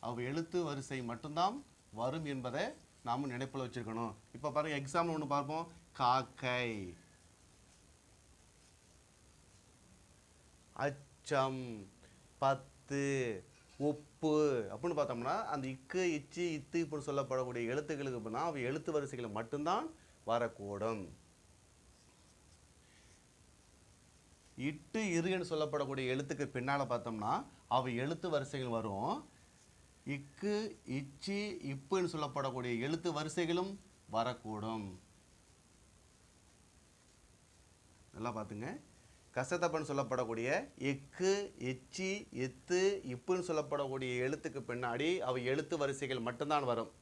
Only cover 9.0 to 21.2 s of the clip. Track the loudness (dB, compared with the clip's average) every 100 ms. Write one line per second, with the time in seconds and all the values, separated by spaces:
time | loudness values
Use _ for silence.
9 | -20 -20 -20 -20 -20 -20 -20 -20 -20 -20
10 | -20 -20 -20 -20 -20 -20 -20 -4 -2 -2
11 | -14 -18 0 4 4 2 -6 -8 -10 -18
12 | -20 -20 -20 2 4 4 -2 -20 -4 -2
13 | 0 2 0 -2 -8 -20 -20 -2 0 0
14 | -6 -2 2 6 6 4 0 -2 -2 2
15 | 2 0 0 0 -2 -2 -4 -6 -6 0
16 | 2 0 -4 -2 -2 -2 -2 -2 0 -2
17 | 0 0 2 0 0 0 0 0 0 -2
18 | -2 -2 -2 0 0 0 0 0 0 0
19 | 0 -4 -4 -2 -2 -2 2 0 0 -10
20 | -20 -14 2 2 2 -2 -6 -2 0 -2
21 | -6 -12